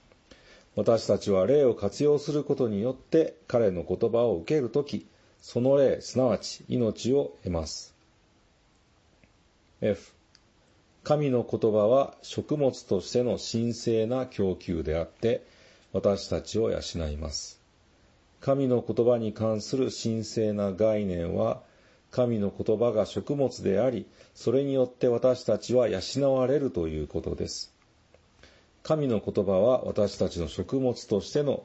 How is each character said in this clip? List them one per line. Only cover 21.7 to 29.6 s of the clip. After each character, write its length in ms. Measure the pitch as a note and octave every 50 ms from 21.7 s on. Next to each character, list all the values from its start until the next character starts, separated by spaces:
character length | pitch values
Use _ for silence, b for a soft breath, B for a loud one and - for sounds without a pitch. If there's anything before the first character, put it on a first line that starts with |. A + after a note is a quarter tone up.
| b b b b b b b _
神 280 | - - B2 A#2+ A#2 G#2+
の 120 | G2+ G2
言 260 | - - G#2 - A2
葉 140 | G#2 A#2 A#2+
が 140 | G#2+ G#2+ G2
食 320 | - - G#2 F#2+ - D3+
物 260 | C#3+ C3+ B2 - - F#2+
で 160 | G2 F#2+ G2
あ 100 | A#2 C3
り、 160 | A#2+ G2+ F#2+ B B B B B B
そ 160 | - - B2+
れ 140 | A#2 C3+ C#3+
に 80 | C#3 C3+
よ 100 | C3+ B2+
っ 80 | B2+
て 160 | - _ -
私 380 | B2+ A#2+ A#2 - B2+ B2+ B2 -
た 140 | - G#2+ G2+
ち 160 | - - A2+
は 120 | B2+ A#2+
養 480 | G#2+ F#2+ F#2 F2 - - C3 C#3 C#3 C3+
わ 100 | C3 B2+
れ 140 | B2 C#3 D3+
る 120 | C#3+ B2+
と 180 | - F2 E2 D#2+
い 120 | D#2 D#2
う 60 | D2+
こ 140 | - - E2
と 140 | D#2 D#2+ D#2+
で 120 | - F#2
す。 260 | F2+ - - - - _ _ _ _ _ _ _ _ _ _ _ _ _ b b b b b b b b _ _
神 240 | - D#3+ D#3 D3
の 140 | C3 A#2 G2+
言 240 | - - G2 A2 G2
葉 160 | F#2 G2 F#2